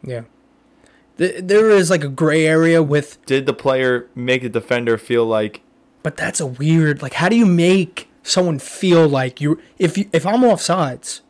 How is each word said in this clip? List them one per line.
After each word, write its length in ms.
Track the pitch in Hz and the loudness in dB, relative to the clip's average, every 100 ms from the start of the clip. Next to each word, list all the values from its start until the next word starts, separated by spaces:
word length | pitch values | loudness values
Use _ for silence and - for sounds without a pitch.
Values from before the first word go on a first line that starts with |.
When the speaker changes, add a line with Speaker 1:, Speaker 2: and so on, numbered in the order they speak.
Speaker 1:
Yeah. 200 | - 123 117 _ _ _ _ _ _ _ _ - | -10 -12 -14 _ _ _ _ _ _ _ _ -4
Th-, 160 | 175 - | -4 -4
there 260 | 185 202 220 | 0 2 6
is, 220 | 202 170 | 4 4
like, 120 | 180 | 0
a 40 | 143 | -2
gray 360 | 135 156 160 156 | -2 0 2 2
area 340 | 160 165 165 | 4 4 4
with 420 | 151 147 143 - - | 2 -2 -4 -16 -4
Speaker 2:
Did 180 | 135 135 | -2 -2
the 80 | |
player 560 | 127 139 131 131 123 - - | -2 -2 0 0 0 -4 -10
make 260 | 123 127 | -2 -2
the 80 | 123 | -2
defender 480 | 113 - 123 120 113 | -6 -2 -2 0 -2
feel 280 | - 120 113 | 0 0 0
like 360 | 110 107 - _ _ _ _ | 0 -2 -8 _ _ _ _
Speaker 1:
But 160 | 156 - | -10 -6
that's 220 | 170 - | -6 -6
a 80 | 147 | -8
weird, 560 | 123 147 165 156 139 | -4 0 2 2 -2
like, 100 | 135 | -6
how 160 | - 180 | -4 0
do 60 | 226 | 4
you 100 | 214 | 4
make 600 | 175 170 190 170 - - _ | 4 4 2 0 -8 -18 _
someone 360 | - - 180 143 | -4 -2 0 -2
feel 480 | - - 190 170 156 | -8 -4 2 4 4
like 320 | 139 127 - | 0 -4 -4
you, 180 | 147 156 - _ | -4 -4 -6 _
if 180 | 175 190 | -2 -2
you, 100 | 202 | -2
if 120 | 160 170 | -2 -2
I'm 140 | 226 | 2
offsides 800 | 254 202 - 180 147 120 - - | 2 2 0 -2 -2 -6 -14 -16